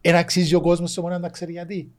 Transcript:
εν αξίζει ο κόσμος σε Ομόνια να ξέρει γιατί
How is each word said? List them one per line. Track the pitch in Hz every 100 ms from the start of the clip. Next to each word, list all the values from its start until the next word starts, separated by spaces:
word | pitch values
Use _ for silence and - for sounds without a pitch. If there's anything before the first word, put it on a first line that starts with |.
εν | 170 170
αξίζει | 170 180 160
ο | 175
κόσμος | 170 175 175
σε | 185
Ομόνια | 175 180
να | 175
ξέρει | - 170
γιατί | 170 170 190 127